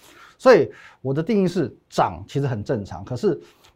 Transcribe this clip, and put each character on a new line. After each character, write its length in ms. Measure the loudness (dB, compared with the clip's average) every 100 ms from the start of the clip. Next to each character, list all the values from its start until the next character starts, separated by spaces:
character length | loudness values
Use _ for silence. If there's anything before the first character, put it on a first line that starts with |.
| -20 -20 -20 2
所 180 | 6 6
以 160 | 4 -6 -20 -10
我 120 | -6
的 80 | -4
定 220 | -2 0
义 40 | 0
是， 240 | 0 -4 -6 _
涨 360 | -2 -2 -2 -8
其 120 | -4
实 80 | -4
很 160 | -4
正 200 | -4 -4
常， 200 | -6 -12
可 120 | -10 -4
是 240 | -2 -2 -6 _ _